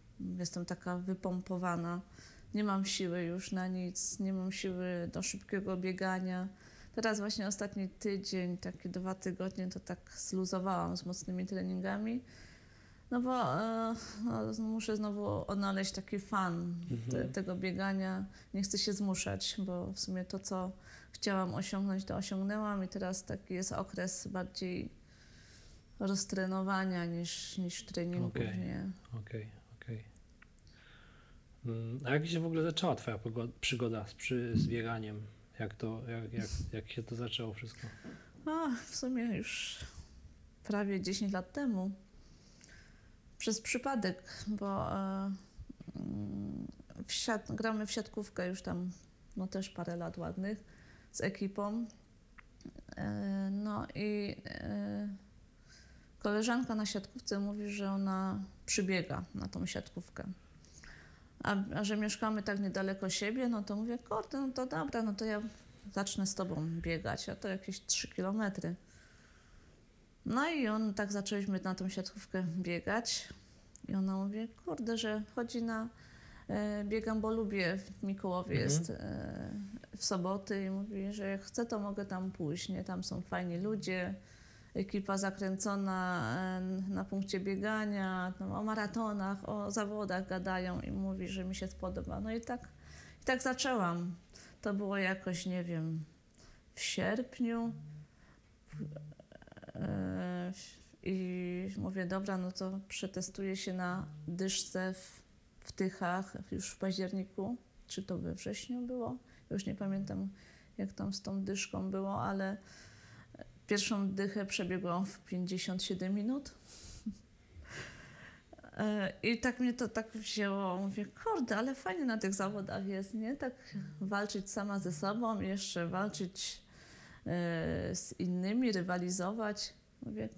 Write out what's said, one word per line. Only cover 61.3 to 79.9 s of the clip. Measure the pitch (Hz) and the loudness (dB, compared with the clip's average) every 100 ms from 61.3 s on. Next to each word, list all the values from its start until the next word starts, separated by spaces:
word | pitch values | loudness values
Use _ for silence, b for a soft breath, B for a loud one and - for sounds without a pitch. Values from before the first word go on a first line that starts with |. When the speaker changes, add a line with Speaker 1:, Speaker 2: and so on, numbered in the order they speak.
| B | B
Speaker 1:
A, | - 202 196 - | 4 4 4 2
a | |
że | 202 214 | 2 2
mieszkamy | 208 - 220 214 | 2 2 2 2
tak | 208 202 | 2 2
niedaleko | 196 190 190 196 190 | 2 2 2 2 0
siebie, | - 202 240 247 | 2 2 4 4
no | 226 | 2
to | 202 202 | 2 0
mówię, | 226 240 | 0 -2
„Kurde, | - - 427 277 | 0 -2 0 0
no | 269 | 0
to | 254 254 | 0 0
dobra, | 311 285 240 | 2 2 2
no | 220 | 2
to | 202 | 2
ja | 220 208 220 - - - 202 | 2 0 -2 -6 -16 -14 -4
zacznę | 196 196 - 190 | 0 0 2 2
z | |
tobą | - 185 165 160 165 | 2 0 2 0 0
biegać”, | 170 165 - - - | 0 0 0 -2 -2
a | 190 | -4
to | 202 | -2
jakieś | 190 190 196 - | -4 -4 -4 0
trzy | - - | 0 0
kilometry. | - 185 208 208 196 165 180 - B B B B B B B B B - - - - - | -2 0 2 2 0 -2 -4 -8 B B B B B B B B B -20 -20 -20 -8 0
No | 233 302 | 4 4
i | 320 233 | 4 4
on, | 214 220 | 4 2
tak | 202 202 | 2 2
zaczęliśmy | 202 196 208 202 190 | 2 2 0 2 0
na | 190 | 0
tą | 185 190 | 0 0
siatkówkę | 190 185 208 - 190 180 170 | 0 -4 -6 -4 0 2 0
biegać | 170 170 - 214 233 - - B B B B - - | 0 0 2 2 2 0 -2 B B B B -12 -2
i | |
ona | 196 190 190 | 2 4 2
mówi, | 196 208 226 - | 0 -2 -4 -6
„Kurde, | - 294 226 226 | -6 -2 0 2
że | 226 214 214 | 2 0 0
chodzi | - 240 240 | -2 0 2
na, | 226 220 226 - B B B B B | 2 2 -2 -6 B B B B B
e, | 202 208 208 | 2 2 2
biegam, | 208 220 220 220 | 2 2 2 2
bo | 214 | 4
lubię, | 226 214 202 175 190 | 4 4 4 4 2
w | - - | -2 -4
Mikołowie | 196 196 196 180 185 - | -2 0 0 0 2 4
Speaker 2:
Mhm. | - | 6
Speaker 1:
jest, | 147 165 | 4 2
e, | - - - - - - 208 196 220 - | -2 -4 -4 -4 -4 -4 -6 -6 -10 -12